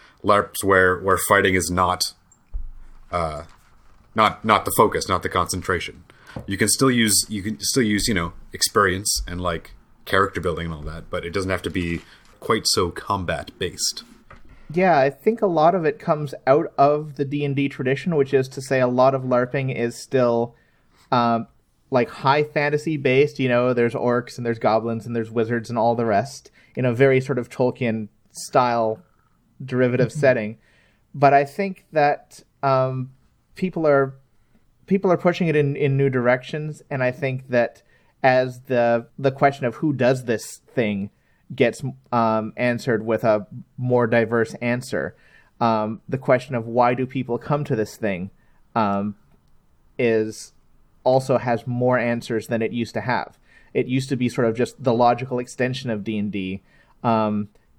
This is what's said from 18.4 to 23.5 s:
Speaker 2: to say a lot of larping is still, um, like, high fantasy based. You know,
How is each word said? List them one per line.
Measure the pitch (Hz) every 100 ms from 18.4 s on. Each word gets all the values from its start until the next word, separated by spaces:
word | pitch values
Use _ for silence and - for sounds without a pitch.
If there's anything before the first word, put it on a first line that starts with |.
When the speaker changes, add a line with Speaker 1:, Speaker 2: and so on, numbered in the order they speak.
| 131
Speaker 2:
to | 139
say | 131 131
a | 127
lot | 123 135 135
of |
larping | 127 123 123 139 131 120
is | 117 -
still, | - 131 120 117 120 - _ _ _ _ -
um, | 123 117 117 117 _ _ _ -
like, | 127 117
high | - 139 147
fantasy | 151 156 147 147 165 151
based. | 135 131 147 -
You |
know, | 131